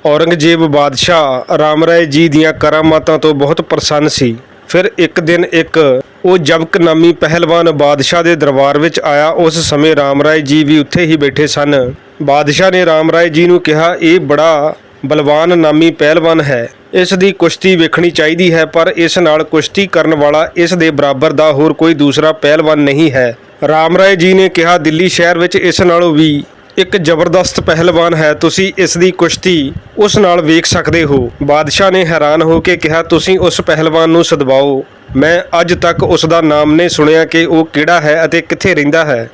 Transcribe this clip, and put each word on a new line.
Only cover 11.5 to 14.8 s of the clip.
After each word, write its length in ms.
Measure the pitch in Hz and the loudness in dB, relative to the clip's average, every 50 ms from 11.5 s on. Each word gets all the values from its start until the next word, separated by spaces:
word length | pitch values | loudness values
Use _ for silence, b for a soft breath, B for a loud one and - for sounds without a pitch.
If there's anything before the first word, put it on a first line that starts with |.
| - 151 143 147 147 135 127 123 135 - - - - - | 0 -2 -2 0 0 0 -2 -4 -8 -14 -20 -20 -14 -6
ਬਾਦਸ਼ਾਹ 500 | 151 143 139 147 147 143 143 156 185 190 | -2 0 0 0 0 0 0 0 0 2
ਨੇ 140 | 180 185 180 | 2 2 2
ਰਾਮ 260 | 165 160 156 160 160 | 2 2 2 2 2
ਰਾਏ 180 | 160 165 170 170 | 2 2 2 2
ਜੀ 180 | 147 160 175 | 2 0 2
ਨੂੰ 140 | 175 175 170 | 4 2 2
ਕਿਹਾ, 360 | 180 156 151 151 165 170 175 - | 2 0 0 0 0 0 -2 0
"ਇਹ 180 | 165 160 175 185 | 0 2 2 2
ਬੜਾ 560 | 151 135 147 147 156 165 160 147 143 156 - - | 0 -2 -2 0 2 0 0 0 -2 -4 -6 -8